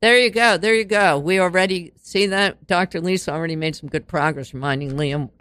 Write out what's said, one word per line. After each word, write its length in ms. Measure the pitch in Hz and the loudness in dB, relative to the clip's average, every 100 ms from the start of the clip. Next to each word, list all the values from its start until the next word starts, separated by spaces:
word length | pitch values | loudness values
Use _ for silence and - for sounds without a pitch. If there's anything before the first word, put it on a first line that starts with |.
There 160 | 226 247 | 2 4
you 120 | 240 | 4
go. 280 | 214 233 175 | 2 2 2
There 160 | 214 | 2
you 120 | 226 202 | 0 2
go. 340 | 208 190 143 | 2 4 2
We 200 | 156 190 | 2 2
already 520 | 180 185 190 185 170 _ | 2 2 0 -2 -8 _
see 260 | - 190 202 | -6 0 0
that. 380 | 196 196 - - | 2 -2 -2 -2
Doctor 340 | 180 185 170 | -2 -2 -2
Lisa 300 | 180 185 - | -2 -2 -4
already 240 | 151 165 160 | -6 -4 -4
made 200 | 160 151 | -4 -6
some 140 | 143 | -8
good 180 | 151 - | -8 -4
progress 460 | 170 156 143 127 | -2 -2 -2 -10
reminding 380 | 127 143 135 143 | -8 -4 -4 -4
Liam 360 | 139 143 147 127 _ | -4 -2 -4 -6 _